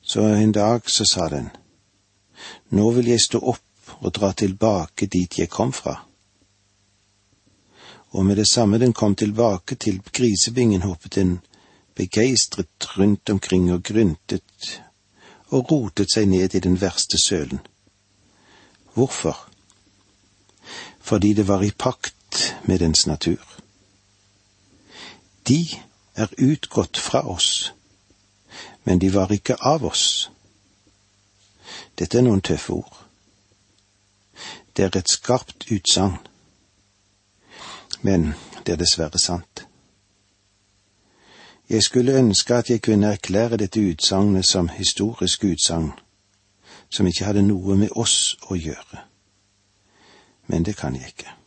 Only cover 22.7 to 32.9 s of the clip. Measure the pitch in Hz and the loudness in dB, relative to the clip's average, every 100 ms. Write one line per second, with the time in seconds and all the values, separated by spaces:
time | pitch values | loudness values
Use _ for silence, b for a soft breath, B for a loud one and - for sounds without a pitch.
22.7 | 92 82 78 - 73 85 - - - _ | 2 2 2 0 0 -2 -4 -6 -20 _
23.7 | _ _ _ _ _ _ _ _ _ _ | _ _ _ _ _ _ _ _ _ _
24.7 | _ B B B B B _ - 143 165 | _ B B B B B _ 0 0 0
25.7 | - - _ _ - 107 - 131 151 - | -8 -16 _ _ -6 -4 2 2 2 -2
26.7 | - 87 - - 127 143 92 - - - | -2 -2 -4 -2 -2 -2 -2 0 0 -6
27.7 | - _ _ _ _ _ _ _ B B | -12 _ _ _ _ _ _ _ B B
28.7 | B - 90 95 98 92 104 - 127 127 | B 0 2 2 2 0 -2 -2 -2 0
29.7 | 156 110 - - - - _ _ _ _ | 0 0 -2 -2 -2 -8 _ _ _ _
30.7 | _ _ _ _ _ _ _ _ _ B | _ _ _ _ _ _ _ _ _ B
31.7 | B B - 85 120 123 98 - 78 - | B B -8 0 2 4 2 0 -4 -4
32.7 | - - | -8 -8